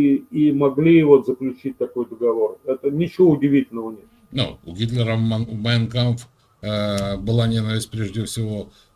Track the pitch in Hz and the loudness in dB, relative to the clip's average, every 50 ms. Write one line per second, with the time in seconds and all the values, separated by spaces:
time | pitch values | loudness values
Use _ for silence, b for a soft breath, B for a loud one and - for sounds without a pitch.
0 | 143 139 139 139 - _ - 156 151 151 139 139 143 139 131 143 156 165 170 165 | 2 2 2 0 -2 _ -2 0 2 2 2 2 0 0 2 2 4 6 6 6
1 | 156 143 143 127 120 123 127 - 135 131 127 - - 139 131 - 123 - - 123 | 8 8 6 6 6 2 -4 -4 -4 -6 -6 -6 -8 -8 -4 -4 -6 -6 -4 -6
2 | 120 - 117 110 120 117 113 113 107 107 - - - 131 135 131 - 143 143 156 | -6 -6 -6 -2 0 0 2 2 0 -2 -2 -6 -6 -6 -6 -2 -2 -4 -2 -2
3 | 175 - - - 185 170 147 135 135 143 139 139 127 - 117 117 113 113 110 104 | -2 -4 2 4 4 4 4 4 2 2 2 2 0 0 -6 -10 -8 -8 -10 -14
4 | - - _ _ _ _ - - 101 71 62 - - 85 85 95 113 113 123 123 | -18 -20 _ _ _ _ -4 -4 -4 -4 -4 -12 -16 -16 -8 -6 -4 -4 -2 -2
5 | 117 113 113 113 113 113 110 110 117 - 110 104 107 117 120 117 113 110 117 123 | -2 -2 0 0 0 0 0 -2 -4 -6 -6 -6 -2 0 0 0 0 -2 -2 -2
6 | 123 123 117 120 - _ _ _ _ _ _ _ - 107 107 107 104 104 101 101 | 0 0 -2 -2 -6 _ _ _ _ _ _ _ -8 -6 -4 -4 -2 -2 -2 -2
7 | 98 101 98 95 98 107 113 120 117 113 113 113 107 107 110 110 110 - - 110 | -4 -4 -6 -6 -4 0 0 2 2 2 0 0 -2 -2 -2 -4 -6 -6 -6 -6
8 | 107 98 98 113 107 - - 117 113 107 107 101 92 b b b b b b | -6 -6 -4 -6 -6 -6 -6 -6 -6 -6 -6 -8 -8 b b b b b b